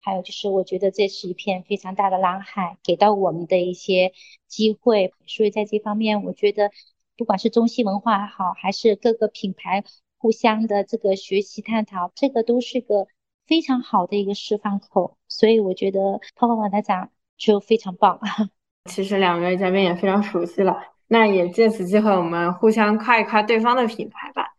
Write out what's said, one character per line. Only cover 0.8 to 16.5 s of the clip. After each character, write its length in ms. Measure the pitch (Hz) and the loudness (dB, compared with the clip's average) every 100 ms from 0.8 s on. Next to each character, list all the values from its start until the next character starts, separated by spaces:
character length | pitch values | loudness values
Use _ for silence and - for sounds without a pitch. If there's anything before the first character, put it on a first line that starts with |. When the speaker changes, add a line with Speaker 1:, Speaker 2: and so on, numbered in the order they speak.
| 196 | -2
Speaker 1:
这 160 | 190 196 | 0 -4
是 200 | - 190 | -4 -12
一 60 | |
片 300 | 180 - 185 | -8 -6 -6
非 120 | 180 202 | -6 -8
常 180 | 185 190 | -8 -2
大 160 | 196 | 0
的 80 | 185 | 2
蓝 200 | 185 190 | 0 -2
海， 380 | 196 - 180 - | -8 -6 -6 -6
给 120 | - 170 | -2 2
到 200 | 208 208 | 2 2
我 160 | 190 | 0
们 160 | 160 170 | -2 -2
的 100 | 185 | 0
一 160 | 180 | 0
些 400 | 180 - 185 185 _ - - _ | -6 -2 2 2 _ -20 -20 _
机 240 | - 214 | -2 0
会。 400 | 214 - 214 185 _ _ | 0 2 2 2 _ _
所 200 | - 208 | -2 -2
以 20 | |
在 160 | 208 214 | 0 -4
这 140 | 214 | -4
方 180 | 214 208 | -4 -2
面， 260 | 220 208 | 0 -2
我 80 | 185 | -4
觉 200 | 185 208 | -2 -2
得 180 | 202 208 - - _ _ _ | 0 -2 -2 -20 _ _ _
不 80 | 226 | -4
管 140 | 196 | -2
是 100 | 233 | 0
中 180 | 233 233 | 2 0
西 160 | 233 | 0
文 160 | 214 196 | -2 -2
化 200 | 233 202 | -2 -2
也 60 | 202 | -4
好， 260 | - 185 | -6 -6
还 180 | 180 190 | -4 -6
是 240 | 196 226 202 | 0 0 2
各 180 | 240 | 0
个 140 | 226 214 | 0 -2
品 240 | - 196 180 | -2 -10 -8
牌 260 | 180 190 208 _ _ _ | -4 -6 -6 _ _ _
互 120 | 226 | 0
相 360 | 220 233 214 220 | 2 2 0 0
的 160 | 202 | 0
这 120 | 202 220 | -2 -2
个 160 | 202 190 | -2 -2
学 260 | - 190 | 0 -2
习 220 | 202 - | -2 -10
探 200 | 208 220 214 | -6 -4 -4
讨， 260 | 190 180 - | -6 -8 -2
这 140 | 277 | -2
个 140 | 269 | 0
都 180 | 226 240 | 0 0
是 200 | 247 254 | 0 -6
个 260 | - 208 190 _ _ _ _ | -2 -2 -2 _ _ _ _
非 140 | 320 | -2
常 200 | 311 254 | 0 -4
好 240 | - 208 180 | 0 -2 0
的 100 | 202 | -2
一 80 | |
个 120 | 196 208 | -4 -6
示 240 | - 208 | -4 -4
范 200 | 208 196 | -2 -6
口。 380 | _ - 180 _ _ | _ -2 -2 _ _
所 220 | - 214 | 2 4
以 100 | 226 | 4
我 140 | 196 | 2
觉 160 | 185 196 | -2 -2
得 300 | 190 196 196 - _ | 0 -2 -2 -10 _
泡 120 | |
泡 80 | 240 | 0